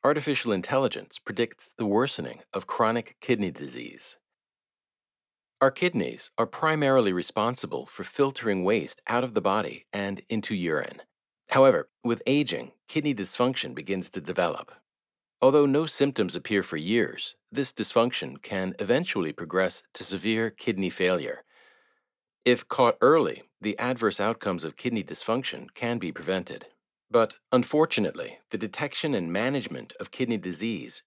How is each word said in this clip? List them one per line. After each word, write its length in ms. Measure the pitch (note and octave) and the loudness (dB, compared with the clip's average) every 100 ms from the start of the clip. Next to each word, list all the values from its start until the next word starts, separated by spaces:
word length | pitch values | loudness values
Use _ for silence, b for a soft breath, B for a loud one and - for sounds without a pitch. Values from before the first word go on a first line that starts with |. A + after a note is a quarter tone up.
| C3+ | 4
artificial 460 | D3 D3 C3+ A#2+ | 2 0 0 2
intelligence 640 | G2 - C3+ C3 - - - | 0 0 0 0 -2 -12 -14
predicts 540 | - A2 A#2 - - - | -8 -2 -2 -2 -18 -6
the 80 | A2 | 0
worsening 540 | G2+ C3+ - B1+ A#1+ - | 2 2 -2 -8 -10 -8
of 120 | F#2+ - | -8 -6
chronic 520 | - A2+ A#2 - _ | 0 2 2 -4 _
kidney 320 | - A#2 F#2+ | -2 0 0
disease. 640 | - C#2+ - - - - - _ _ _ _ _ _ _ _ _ _ _ _ _ _ | -4 -12 -10 -14 -14 -18 -18 _ _ _ _ _ _ _ _ _ _ _ _ _ _
Our 100 | C3+ | 2
kidneys 640 | C3 F3+ E3 C#2 A#1 - - | 4 0 0 -4 -6 -10 -4
are 80 | A2+ | -4
primarily 680 | - D#3+ D#3 C#3 C3 G#2 | 0 0 2 4 6 4
responsible 760 | F2+ - - A2 B2+ - C2+ - | 0 -2 0 0 -2 -6 -6 -8
for 200 | - F#2+ | -12 -10
filtering 580 | - C#3 C3+ A2+ F#2+ | 0 0 0 -2 2
waste 380 | F2+ G#2+ C#2 - - | 2 2 0 -10 -2
out 180 | A#2 B2 | -2 0
of 80 | |
the 80 | G#2+ | 0
body 440 | G2 G2+ F2 - _ | 2 0 -2 -8 _
and 300 | G2+ G2+ G2 _ | -6 -4 -6 _
into 260 | A2+ - G2+ | -4 -2 -2
urine. 460 | E2+ D2+ - - - _ _ _ _ | 0 -2 -4 -12 -20 _ _ _ _
However, 400 | C3+ C3+ E2+ - _ A#2+ | 6 6 6 -2 _ -2
with 180 | A#2 - | -2 2
aging, 460 | C#3+ C3+ E2+ - _ - | 2 2 -4 -8 _ -6
kidney 260 | D#3 D3 | -2 0
dysfunction 600 | A#2 F#2 - B2 B2+ - C2 | -2 -4 0 0 0 -6 -8
begins 340 | - F#2+ F2 | -4 -4 -4
to 100 | F#2 | -10
develop. 500 | D2 F#2+ F2 - - - _ _ _ _ _ _ | -4 0 0 0 -10 -20 _ _ _ _ _ _
Although 240 | C3 D3 C#3+ | 6 6 6
no 200 | C#3 D#3 | 4 0
symptoms 520 | - C#3+ C3 F#2 - | 0 0 2 -2 -2
appear 260 | - G#2 | 0 0
for 140 | F2+ D#2 | 0 -6
years, 580 | E2 A#2 G2+ - - - _ | 0 2 2 -2 -10 -12 _
this 220 | - C3+ | -6 -4
dysfunction 680 | - G#2+ A#2+ A#2+ - C2+ C#2 | -4 0 2 2 0 -8 -12
can 340 | - G2 F#2 - | -6 -4 -4 -4
eventually 540 | G2+ B2+ F3+ G#2+ D#2+ | 0 0 0 -2 -4
progress 500 | - E2 F2+ F#2 - _ - | -6 -4 0 0 -2 _ -10
to 100 | - | -6
severe 440 | F#2+ G2 A2 A2+ | -4 0 0 0
kidney 400 | - - F#2+ F#2 | -4 -4 -2 -2
failure. 540 | - F2+ F2+ C#2 - _ b b b b b b _ _ _ - | 2 2 2 -2 -8 _ b b b b b b _ _ _ 4
If 240 | A#2+ - | 4 2
caught 260 | - A#2+ - | 4 4 6
early, 420 | B2+ D#3+ G#2 - - _ | 6 6 4 -4 -14 _
the 180 | G#2+ - | -4 -2
adverse 440 | B2 B2 A2+ - | -2 0 0 2
outcomes 420 | G2+ A2+ G#2 F2 | -2 0 -4 -4
of 140 | D#2 - | -6 -6
kidney 260 | B2 A2+ | -4 -4
dysfunction 640 | F#2 D#2 - A#2 C3 - B1+ | -4 -8 -2 -2 -2 -8 -14
can 240 | - A#2+ A#2+ | -6 -4 -2
be 160 | F2+ | -4
prevented. 540 | - D2+ F#2 E2+ - - _ _ _ _ | -6 -2 -2 -2 -14 -16 _ _ _ _
But 280 | A#2 A2 - _ | 2 2 -2 _
unfortunately, 840 | B2+ A#2 D3+ D#3+ - F#2+ - - - _ | 2 4 2 2 2 0 -2 -12 -12 _
the 60 | G#2 | -6
detection 580 | G#2+ - D3 - D#3 A#2+ | -6 -6 -6 -4 -2 0
and 160 | E2+ | 0
management 640 | F#2 A#2+ C#3 G#2 C2 - - | 0 0 -2 -4 -10 -12 -14
of 140 | - | -14
kidney 240 | - B2 A2 | -4 -2 -2
disease 680 | F#2 D#2+ A2+ G2 A#1+ - | -4 -6 -4 -6 -8 -16